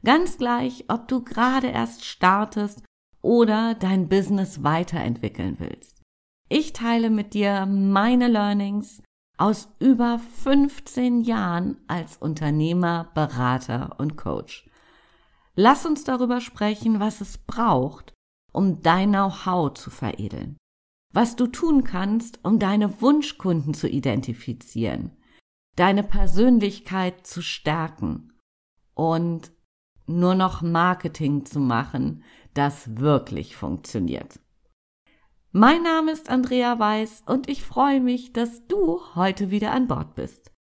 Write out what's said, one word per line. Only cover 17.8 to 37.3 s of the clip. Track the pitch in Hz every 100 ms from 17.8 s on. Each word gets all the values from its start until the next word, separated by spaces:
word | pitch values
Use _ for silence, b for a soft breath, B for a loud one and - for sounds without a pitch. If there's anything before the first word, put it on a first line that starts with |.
| 131 - - _ _ _ _
um | - 196 160
dein | 165 175 196
Know-how | 196 196 - - 180 147 -
zu | -
veredeln. | - 113 - 104 - - 143 _ _ _ _ _
Was | 233 233 -
du | 247
tun | 254 330 294
kannst, | 254 185 196 226 226 - -
um | 220
deine | 196 208 208 202
Wunschkunden | 240 294 294 - 190 165 143
zu | 147 -
identifizieren, | 143 135 107 127 113 - 117 - - 113 65 - - b b b _ _ -
deine | 180 196
Persönlichkeit | 202 - 190 180 240 247 208 - - 190 185 180 -
zu | -
stärken | 175 - - 156 160 160 - - - _ _ _ _ _ _
und | - 165 165 170 165 - _ _ _ _ _ -
nur | 165 180 185
noch | 185 -
Marketing | 170 170 175 180 - - 151 143 139
zu | 151
machen, | 135 117 117 131 139 156 B B B
das | 147 143 143 - 110
wirklich | 143 139 151 76 - -
funktioniert. | - 85 - 117 87 65 - - _ _ _ _ _ _ _ _ _ _ _
Mein | 185 226 330
Name | 339 320 311
ist | 311 -
Andrea | 254 254 254 240 240
Weiß | 214 214 220 -
und | -